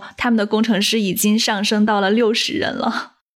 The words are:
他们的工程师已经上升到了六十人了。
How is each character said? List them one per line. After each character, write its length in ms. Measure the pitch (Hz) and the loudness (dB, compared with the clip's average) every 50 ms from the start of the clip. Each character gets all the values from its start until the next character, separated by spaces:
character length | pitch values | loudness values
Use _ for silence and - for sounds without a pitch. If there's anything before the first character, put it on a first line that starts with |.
| - - - | -4 -10 -8
他 140 | - - 247 | -4 -2 0
们 80 | 233 | 2
的 80 | 220 208 | 2 0
工 160 | 208 214 214 | 0 0 0
程 180 | 220 226 214 185 | 2 2 2 0
师 200 | 208 - 214 226 | 0 0 0 0
已 120 | 208 185 | 0 0
经 280 | 175 - - 208 214 226 | -2 0 2 2 2 2
上 240 | - - 220 196 208 | 0 0 -2 -2 -2
升 200 | - 220 214 208 | 0 0 2 2
到 160 | 220 214 202 | 2 2 2
了 120 | 196 190 | 2 2
六 200 | 214 233 240 208 | 2 2 2 2
十 220 | 233 226 - - - | 2 0 -2 -4 -4
人 180 | - - - | -4 -4 -4
了。 420 | - - - - - - - - _ _ _ _ _ | -4 -4 -4 -4 -4 -6 -8 -12 _ _ _ _ _